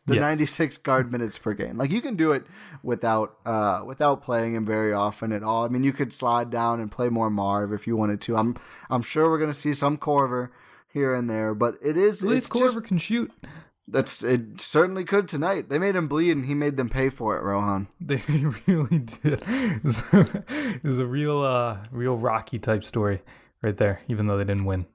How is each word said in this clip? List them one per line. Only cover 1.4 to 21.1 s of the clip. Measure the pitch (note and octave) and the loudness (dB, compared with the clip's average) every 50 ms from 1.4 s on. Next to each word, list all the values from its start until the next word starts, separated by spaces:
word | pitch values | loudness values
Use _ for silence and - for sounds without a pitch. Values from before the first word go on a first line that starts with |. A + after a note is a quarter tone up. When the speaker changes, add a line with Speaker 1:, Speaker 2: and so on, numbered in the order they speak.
| - A2+ G#2 | -4 -4 -4
Speaker 1:
game. | G#2 A#2 A#2 - | -4 -4 -6 -4
Like, | A2+ C3+ C#3 | -2 -2 0
you | F3+ A#3+ | 0 -2
can | A#3+ C#4+ A3+ | -2 -4 0
do | E3 D#3+ D#3 C#3+ | 2 2 2 2
it | C3 - - - - - - D#3 C3+ - | 2 -2 -8 -20 -20 -20 -20 -18 -10 -4
without, | C3 A#2+ G#2+ A#2 A2+ A2 A2 A2 G#2 - _ - | -4 -4 -2 0 0 2 0 0 -2 -6 _ -6
uh, | A#2 A2+ A2 G#2 G2+ F#2 F2+ G2 | -4 -2 0 2 0 0 -2 -4
without | B2+ C3 - D3+ C#3+ C#3 C#3 | -8 -4 0 2 2 2 0
playing | - - A#2+ A#2 A#2 A2+ A#2 | -2 -2 -2 0 0 0 -2
him | A2+ A2 | -2 -2
very | G#2 A2+ A2 A2 G#2+ G#2 | -2 0 0 0 0 2
often | G2+ G2+ G#2 G2+ - A#2 A2 | 0 0 -2 -2 -4 -6 -4
at | G#2+ G2+ | -4 -4
all. | G#2+ A2 A2+ A2+ A#2 | -2 -2 0 0 0
I | A#2+ | 0
mean, | B2 B2+ C3 | 0 0 0
you | C#3 C3+ | 0 0
could | - C#3 A#2 - | 0 -4 -4 -4
slide | - C3 A#2+ A#2+ A#2+ A#2+ A#2+ | -2 0 0 2 0 0 -2
down | A#2+ A#2 A#2 A#2 A#2 A#2 | -2 -2 0 0 0 -2
and | A2 G#2+ | -4 -8
play | - - B2 B2 | -4 -2 -2 0
more | A#2 A2+ A2+ A2 | 0 0 0 0
Marv | G#2+ G2+ G2 G2 G2+ G2+ G#2 G2+ G#2+ | 0 0 0 0 0 0 -2 -2 -4
if | G#2 - | -6 -4
you | A#2 A2+ | -2 0
wanted | A2 A2 G#2 G#2 G#2 | 0 0 0 0 -2
to. | - - A#2 | -2 -2 0
I'm, | A2 A2 A#2 A#2+ - - - - - - - | 2 2 0 -2 -4 -10 -18 -20 -16 -8 -2
I'm | C3 B2 | -2 -2
sure | A#2 - - D#3 D#3 E3 | -2 -2 2 4 4 4
we're | D#3+ D3+ | 4 2
gonna | D#3 D3+ C#3+ | 0 -2 -2
see | C#3+ - D3+ C#3+ | -2 -2 -2 -2
some | - D3 C#3+ D3+ | 0 0 0 0
Korver | D3 - D3 D3 C#3 C3+ B2+ B2 B2 B2 B2 - - - - - - _ _ - | -2 0 2 2 2 2 2 0 -2 -4 -6 -10 -20 -20 -20 -20 -20 _ _ -2
here | C#3+ C#3 C3 B2+ | 0 0 0 0
and | B2 A#2+ A#2 | 0 0 -2
there, | A2 A2 A2 A2 A2 | -2 0 0 -2 0
but | G#2+ A#2+ A#2+ - - | 0 0 0 0 -2
it | - D3 D3+ | -2 0 2
is, | E3+ G3 G#3+ G#3 - F#3 | 4 4 4 2 2 0
Speaker 2:
At | G#3 | 0
least | B3 C4 - - | 0 2 0 0
Speaker 1:
it's | - A#3+ | 0 2
Speaker 2:
Korver | B3+ B3+ A#3 | 2 2 2
Speaker 1:
just | A3+ A3 | 0 -2
Speaker 2:
can | - F#3+ E3+ | -2 -2 -2
shoot. | - - A3 A#3+ A3+ - - - - - D3+ D#3+ - _ _ _ - | 0 0 -2 -2 -2 -4 -8 -16 -20 -20 -18 -20 -20 _ _ _ -12
Speaker 1:
That's, | - G2 C3+ C3 - - - - | -2 0 0 0 0 -2 -2 0
it | A#2+ - B2 A2+ A2 G#2 F#2 | 2 2 2 0 -4 -10 -8
certainly | - - - D3+ F3 F#3 F#3+ F#3+ F3+ | -6 0 4 4 4 4 2 -6 -4
could | - G3 G3+ G3 | 0 0 0 0
tonight. | E3 E3+ C#3+ D3+ F#3 G3 E3+ A2+ - | 0 -2 -2 0 0 -2 -2 -4 -2
They | C#3 D#3 | -2 0
made | F#3 G3+ F#3+ | 0 2 0
him | F#3 E3 | 0 0
bleed, | C#3 C#3 D#3 E3+ F3 D#3+ | 0 0 2 2 2 2
and | C#3+ B2+ | 2 0
he | C3+ C#3+ | -2 -2
made | D3 D3 D3 C#3+ | 0 0 0 0
them | C3 B2+ A2+ | 0 -2 0
pay | - C3+ C3 C3+ | 0 0 0 0
for | - - A#2+ G#2+ G2 | 0 -2 -2 -2 -2
it, | C#2 - | -2 -2
Rohan. | G2 G2+ G2+ G2+ G2+ G2 G2 G2+ - - - | 0 0 0 0 0 0 -2 -4 -6 -10 -12
Speaker 2:
They | F3 C#3 C#3+ | -4 -4 -4
<laughs> | A#2+ - - D3 D3+ C#3 D#3 A2+ - - | -2 0 0 0 2 2 0 -2 -2 2
really | - F#3 D#3+ C#3+ A#2 F3 D#3 | 2 2 2 4 2 2 0
did. | A#2+ A2+ - - - D3+ C#3+ - - | 0 -2 -8 -2 0 0 0 0 -2
It's | F#3+ A#3+ C4+ C4 A3 D#3+ A2 - D3 A2+ A2 - - - | -2 -2 0 0 0 -2 0 0 0 0 0 2 6 6
a, | G3+ E3+ - - G3+ - - C4 D4+ C#4+ B3 F#3 B2+ - | 6 6 6 2 -8 -8 -6 -6 -4 -4 -4 -4 -4 -2
it's | D3 C3 B2 | -2 0 0
a | B2+ | 0
real, | B2 | -2